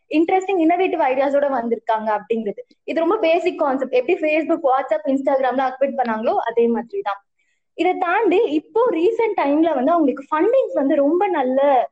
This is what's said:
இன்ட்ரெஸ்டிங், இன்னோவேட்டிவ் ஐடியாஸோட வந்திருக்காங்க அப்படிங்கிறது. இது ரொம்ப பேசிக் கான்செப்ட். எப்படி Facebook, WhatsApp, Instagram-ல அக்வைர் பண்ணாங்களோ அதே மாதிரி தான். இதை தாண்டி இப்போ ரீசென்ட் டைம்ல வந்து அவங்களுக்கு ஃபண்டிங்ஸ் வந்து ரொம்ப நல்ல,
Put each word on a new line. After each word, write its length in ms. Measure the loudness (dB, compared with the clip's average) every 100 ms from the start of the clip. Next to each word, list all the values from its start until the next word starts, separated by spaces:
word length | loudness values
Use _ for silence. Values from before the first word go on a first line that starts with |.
| -4
இன்ட்ரெஸ்டிங், 500 | 0 2 0 0 0
இன்னோவேட்டிவ் 400 | 2 2 0 0
ஐடியாஸோட 460 | 0 0 0 0 0
வந்திருக்காங்க 580 | -2 -4 -4 -2 -4 -2
அப்படிங்கிறது. 500 | -4 -4 -6 -6 -10 -14 _
இது 160 | -6 -2
ரொம்ப 160 | 0 0
பேசிக் 420 | 2 0 0 -2
கான்செப்ட். 360 | -2 -2 -2
எப்படி 200 | -2 0 -2
Facebook, 420 | 0 0 0 0
WhatsApp, 420 | 0 0 0 -4 -2
Instagram-ல 560 | -2 0 0 0 0
அக்வைர் 320 | -2 -2 -2
பண்ணாங்களோ 400 | -2 -2 -2 -2 -2
அதே 300 | -2 0 2
மாதிரி 340 | 0 -4 -6
தான். 200 | -6 -8 _ _ _ _ _ -4
இதை 140 | -2 0
தாண்டி 420 | -2 0 2 2 2
இப்போ 320 | -2 -2 0 0
ரீசென்ட் 460 | 2 0 2 0 0
டைம்ல 380 | 0 2 2
வந்து 180 | 2 2
அவங்களுக்கு 320 | 2 2 -2
ஃபண்டிங்ஸ் 500 | -4 0 2 2 2
வந்து 200 | 0 0 2
ரொம்ப 300 | 2 2 0
நல்ல, 320 | 0 0 2 2 2 0